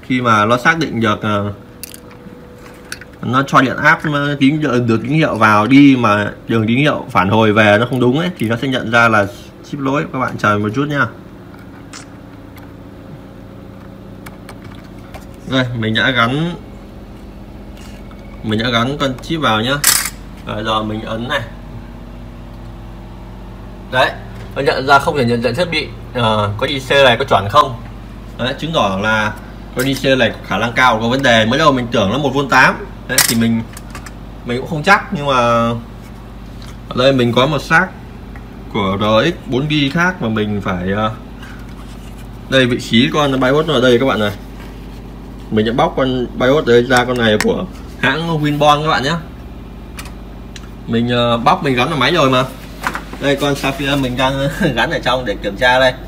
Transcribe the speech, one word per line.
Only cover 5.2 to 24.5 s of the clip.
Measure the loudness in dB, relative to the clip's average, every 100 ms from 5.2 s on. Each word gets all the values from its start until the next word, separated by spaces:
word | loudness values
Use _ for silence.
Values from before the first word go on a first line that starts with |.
| 2
vào | 4 4 4 8
đi | 10 10 8
mà | 4 2 0 -4 -2
đường | 0 2
tín | 2
hiệu | 2 0 -2
phản | 0 4
hồi | 4 6
về | 6 6 6
nó | 4
không | 2
đúng | 2 2
ấy, | 0 -2
thì | -2
nó | -2
sẽ | -2
nhận | -2 2
ra | 4 6
là | 4 2 -4 -18 -20
chip | -12 -6
lỗi. | -2 -2 -2
Các | -4
bạn | -4 0
chờ | 2 2
một | 0
chút | -2 -2
nha. | 0 -2 -4 -20 -20 -20 -20 -20 -20 -18 -18 -18 -18 -20 -20 -18 -18 -18 -18 -18 -18 -18 -18 -18 -18 -18 -18 -18 -18 -18 -18 -18 -16 -18 -18 -18 -18 -16 -18 -18 -18 -18 -18 -18 -16 -4
Rồi, | -2 -2 -2
mình | -2
đã | 2 2
gắn, | 2 2 2 -2 -6 -14 -18 -18 -18 -18 -18 -18 -18 -18 -16 -16 -16 -16 -16 -16 -16 -16 -10
mình | -4 -2
đã | 2
gắn | 2 2 0
con | -2 -4
chip | -6 -2
vào | 0 2
nhá. | 0 0 0 0 -2 -10 -18 -16 -10
Rồi, | -8
giờ | -2 -2
mình | -2 -6
ấn | -6 -8 -4
này. | -4 -6 -12 -14 -14 -14 -16 -16 -16 -16 -16 -16 -16 -16 -14 -14 -14 -16 -16 -16 -16 -16 -16 -16 -16 -6
Đấy, | 0 0 0 -12 -14 -10